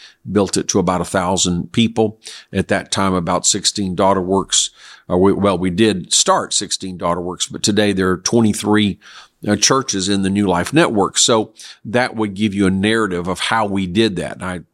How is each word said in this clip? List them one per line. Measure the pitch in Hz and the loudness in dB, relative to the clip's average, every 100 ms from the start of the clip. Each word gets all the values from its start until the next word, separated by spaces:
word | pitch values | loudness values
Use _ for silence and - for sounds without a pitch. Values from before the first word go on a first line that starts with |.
| - _ - | -20 _ -4
built | 98 95 - | 0 0 0
it | - | -2
to | 104 | 0
about | 90 90 | 0 0
a | |
thousand | 85 98 87 95 92 87 - | -2 -2 0 0 0 -2 -2
people. | - 113 113 110 - - - - | 0 0 2 -2 -2 -16 -20 -8
At | 98 92 | -4 -2
that | 98 90 | -2 -2
time, | - 98 | -2 0
about | 92 87 90 - | 0 0 -2 0
sixteen | 104 - - 95 | -2 -2 -2 -2
daughter | 87 98 98 | 2 2 2
works. | 90 95 87 - - - - - - | 2 0 0 -2 -2 -8 -20 -18 -2
Uh, | 90 | 2
we, | 95 | 4
well, | 90 101 90 | 4 2 0
we | 92 | 0
did | 87 110 95 80 | 2 2 2 -2
start | - - 185 101 | 0 2 2 0
sixteen | - 95 - 95 90 | -4 -4 -6 -8 -4
daughter | 90 87 | -2 -2
works, | 90 87 - | -4 -6 -8
but | - | -4
today | - 104 104 | 0 2 2
there | 95 92 | 2 0
are | 90 | 0
twenty-three, | - 117 110 101 104 104 104 87 - - - _ - | 0 2 2 2 2 2 2 -2 -12 -20 -20 _ -2
uh, | |
churches | 104 - 135 123 98 92 | 0 2 0 -2 -4 -2
in | 98 | 0
the | 95 | 0
New | 101 101 | 0 2
Life | 87 87 | 0 0
Network. | 147 175 107 90 - | 2 2 2 0 2
So | - 113 107 - - - | 2 2 0 -6 -20 -18
that | 117 120 123 113 | -4 -2 -2 -2
would | 107 | -4
give | 95 107 | -2 -2
you | 98 95 | 2 2
a | |
narrative | 95 101 113 107 87 87 | 2 2 2 0 -2 -4
of | 90 | -4
how | - 113 104 | -2 0 0
we | 98 92 | -2 -2
did | 92 110 87 | 2 2 0
that. | 73 | -6
And | - | -8
I, | 90 90 - | -10 -10 -12